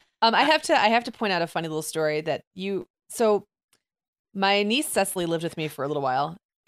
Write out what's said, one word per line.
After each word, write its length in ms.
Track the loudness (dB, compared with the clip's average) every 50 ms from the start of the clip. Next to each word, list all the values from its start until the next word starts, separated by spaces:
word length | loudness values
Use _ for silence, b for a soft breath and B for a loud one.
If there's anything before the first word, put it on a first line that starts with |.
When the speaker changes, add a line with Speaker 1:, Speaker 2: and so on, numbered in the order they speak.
| B B B B
Speaker 1:
Um, 140 | 2 2 4
I 80 | 4 4
Speaker 2:
uh, 20 |
Speaker 1:
have 160 | 4 2 2 2
to, 160 | 2 2 4
I 100 | 4 4
have 140 | 2 2 0
to 60 | -2
point 220 | -8 -4 -2 -2 0
out 80 | 0
a 60 | -2
funny 200 | -2 -4 -6 -4
little 140 | -4 -4 -6
story 400 | -6 -4 -4 -2 0 0 0 -2
that 220 | -2 -2 -4 -4 -6 _ -12
you, 320 | -8 -6 -4 -4 -6 -6 _ _ _ _ -12
so 340 | -4 0 2 4 4 2 0 _ _ _ _ _ _ _ _ _ _ _ _ _ _ _ _ _ -6
my 260 | 0 2 2 4 4
niece 260 | 2 2 0 0 0
Cecily 380 | 0 0 0 0 0 -2 -4 -2
lived 180 | -2 -2 -2 -2
with 140 | -4 -6
me 100 | -6 -6
for 160 | -6 -6 -6 -4
a 40 |
little 160 | -4 -2 -2 -2
while, 340 | 0 0 0 -2 -2 -6 -12 _ _ _ _ -6